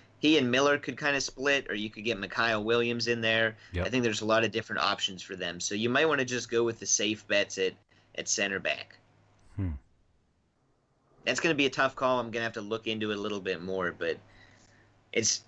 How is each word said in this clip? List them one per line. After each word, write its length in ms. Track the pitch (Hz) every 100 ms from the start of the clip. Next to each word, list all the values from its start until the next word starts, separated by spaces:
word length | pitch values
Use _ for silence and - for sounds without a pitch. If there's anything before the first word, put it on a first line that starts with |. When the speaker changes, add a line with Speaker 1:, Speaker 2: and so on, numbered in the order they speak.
| - -
Speaker 1:
he 180 | 147 156
and 120 | 123
Miller 280 | 127 143 143
could 200 | 147 123
kinda 220 | 151 139
split, 500 | - - 139 139 -
or 60 | 107
you 140 | 107
could 160 | 107 107
get 120 | 101
Mikhail 460 | 98 - 117 110
Williams 440 | 107 120 120 117 117
in 120 | 120
there. 380 | 113 113 113 110 -
Speaker 2:
Yep. 120 | 90 92
Speaker 1:
I 40 |
think 140 | 127
there's 180 | 120 104
a 40 | 107
lot 200 | 110 110
of 80 |
different 280 | 110 - 98
options 400 | 90 98 - 90
for 140 | - 95
them. 240 | 87 85
So 160 | - 104
you 140 | 117
might 180 | 131 160
wanna 160 | 143
just 260 | 127 123 113
go 140 | 117
with 160 | 117 110
the 60 | 98
safe 420 | - 107 107 -
bets 300 | 101 98 -
at, 160 | 92 - _ _ _ -
at 140 | 87
center 300 | - 101 95
back. 380 | 80 69 - - _ _ _ _ - -
Speaker 2:
Hmm. 140 | 92 71 - _ _ _ _ _ _ _ _ _ _ _ _ _
Speaker 1:
That's 160 | - 131
gonna 140 | 170
be 140 | 147 139
a 20 |
tough 260 | - 135 -
call. 240 | 131 127
I'm 120 | 113
gonna 140 | 113 117
have 80 |
to 80 | 110
look 260 | 101 113 113
into 240 | 110 107
it 60 | 104
a 20 |
little 200 | 104 104
bit 200 | 95 87
more, 300 | 92 95 90 73
but 220 | 82 78 - - - - - - _ _ _
it's, 300 | 117 113 -